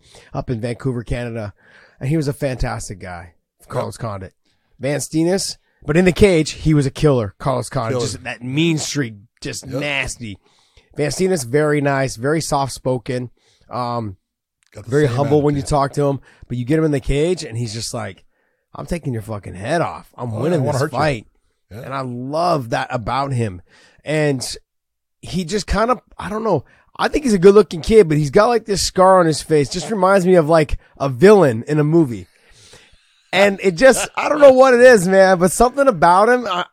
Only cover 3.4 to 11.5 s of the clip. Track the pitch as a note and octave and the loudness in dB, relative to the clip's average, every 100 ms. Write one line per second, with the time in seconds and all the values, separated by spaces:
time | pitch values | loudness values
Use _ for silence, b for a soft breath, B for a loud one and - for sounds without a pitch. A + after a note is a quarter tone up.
3.4 | _ _ - B2+ A2 - A#2 G2 F#2+ _ | _ _ -10 -8 -8 -8 -10 -10 -14 _
4.4 | _ _ _ - C3 C#3+ - D#3 E3+ F#3+ | _ _ _ -8 -6 -4 -4 -2 0 -2
5.4 | - - _ _ - D#3+ F#3 - G#3 E3 | -4 -12 _ _ -2 2 2 4 4 4
6.4 | D3+ - D#3 D3 C3+ - D3+ B2+ G2+ - | 0 -2 0 2 0 0 0 2 -2 -6
7.4 | D3 B2 G#2+ C3+ A2+ B2+ A2 G2 A#2 A2+ | -6 -6 -6 -6 -4 -4 -6 -8 -12 -12
8.4 | B2+ C#3+ E3+ D#3 - C#3+ A#2 G#2 G#2+ _ | -6 0 0 0 -4 -6 -6 -10 -20 _
9.4 | C#3 A#2 C3 C3+ D3 C#3 B2 - A2+ F#2 | -12 -12 -10 -8 -6 -6 -6 -10 -14 -16
10.4 | b b b b b - D3 C3+ F#3 F#3 | b b b b b -6 -4 -2 -2 -2
11.4 | A#2 | -2